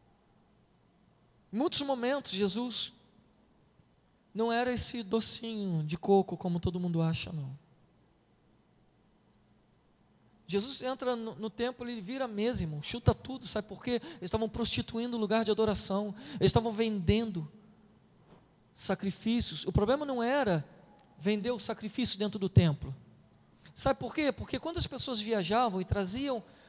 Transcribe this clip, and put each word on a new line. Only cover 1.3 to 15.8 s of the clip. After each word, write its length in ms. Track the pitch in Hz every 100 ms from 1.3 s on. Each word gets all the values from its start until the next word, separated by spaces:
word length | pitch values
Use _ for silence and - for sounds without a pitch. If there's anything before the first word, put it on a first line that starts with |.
| _ -
Em 40 | 208
muitos 260 | 330 -
momentos, 480 | 277 262 240 285 -
Jesus 640 | 185 202 196 247 - - - _ _ _ _ _ _ _ _ _ _ _ _ _
não 160 | 202 233
era 200 | 233 247
esse 300 | 240 - 240
docinho 800 | 190 226 - - 226 214 196 165
de 140 | 151 170
coco 380 | - 196 185 175
como 220 | 180 175
todo 220 | 185 175
mundo 220 | 175 165
acha, 300 | 165 165 -
não. 240 | 160 135 139 _ _ _ _ _ _ _ _ _ _ _ _ _ _ _ _ _ _ _ _ _ _ _ _ _ _ _ _ -
Jesus 360 | 196 247 262
entra 340 | 254 262 254 233
no, 180 | 226
no 160 | 147 220
templo, 380 | - 240 247 240
ele 120 | 233
vira 260 | 185 262 254
a 20 |
mesa, 340 | 208 226 233
irmão, 200 | 165 147
chuta 320 | - 233 240
tudo, 320 | 226 - 262 202
sabe 220 | 214 202
por 140 | 190
quê? 180 | - 240
Eles 200 | - -
estavam 260 | 180 220 220
prostituindo 680 | - 226 - - 226 240 233
o 40 |
lugar 240 | 208 220
de 60 | 214
adoração, 640 | 214 214 190